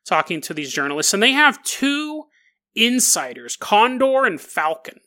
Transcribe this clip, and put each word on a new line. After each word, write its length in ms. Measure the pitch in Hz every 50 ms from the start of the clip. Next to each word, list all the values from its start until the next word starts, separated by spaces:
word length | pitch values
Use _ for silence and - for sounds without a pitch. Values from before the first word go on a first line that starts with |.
| _
talking 360 | - 180 156 151 - 180 160 -
to 100 | - 170
these 180 | 156 151 135
journalists. 440 | - 151 139 143 147 156 156 - -
And 80 | 196 214
they 100 | 262 269
have 300 | 277 302 285 233 - -
two 600 | - - - - 277 285 294 302 302 302 311 302 - _ _ _ _ _ _ _ _ _
insiders, 840 | - 226 240 247 254 247 - - 175 139 127 120 123 120 120 -
Condor 680 | - - - 208 208 226 247 254 247 269 269 262 262 269
and 120 | 240 175 135
Falcon. 600 | - - - - 156 156 160 - - - - - _